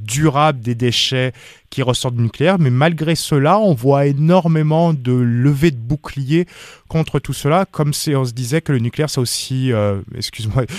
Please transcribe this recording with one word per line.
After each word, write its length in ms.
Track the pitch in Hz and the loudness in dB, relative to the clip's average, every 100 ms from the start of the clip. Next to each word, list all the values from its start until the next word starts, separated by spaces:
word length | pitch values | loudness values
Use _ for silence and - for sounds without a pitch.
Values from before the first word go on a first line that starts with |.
durable 580 | 107 127 156 135 156 135 | -8 0 2 2 2 0
des 160 | 113 117 | -4 -2
déchets 560 | 123 - - 131 127 - - - _ | 0 0 -2 -2 -4 -6 -16 -20 _
qui 120 | - | -4
ressortent 340 | 127 120 131 120 | -2 -2 -2 -2
du 80 | |
nucléaire, 360 | 117 - 151 190 | -2 0 2 2
mais 100 | 143 | 2
malgré 440 | 123 160 160 160 160 | 2 2 0 -2 -2
cela, 420 | - 147 139 202 | 0 2 4 4
on 140 | 214 | 4
voit 320 | 127 131 139 143 | 2 2 4 2
énormément 880 | 139 156 185 170 160 151 156 170 | 2 4 4 4 2 2 2 2
de 200 | 151 123 | 0 0
levées 580 | 123 120 120 135 139 165 | 0 2 2 2 4 2
de 60 | 127 | 0
boucliers 680 | 113 147 - - 131 160 175 - - - - | -4 -6 -6 -8 -2 0 0 -8 -20 -20 -6
contre 300 | 156 156 143 | -4 -2 -2
tout 120 | - | -4
cela, 320 | 139 143 170 190 | -4 0 0 0
comme 220 | - 147 | -2 -2
si 220 | 147 - 135 | -2 -2 -2
on 100 | 127 | -2
se 80 | |
disait 260 | 117 120 160 | -4 -4 -2
que 140 | - | 0
le 60 | 131 | 0
nucléaire, 300 | 117 - 151 | 0 -2 -2
c'est 120 | - | -2
aussi, 500 | 120 - - 131 131 | -4 -4 -6 -2 0
euh, 280 | 113 104 98 - - | 0 0 -2 -6 -10
excuse-moi, 480 | - - 110 120 117 | -10 -8 -4 -2 -2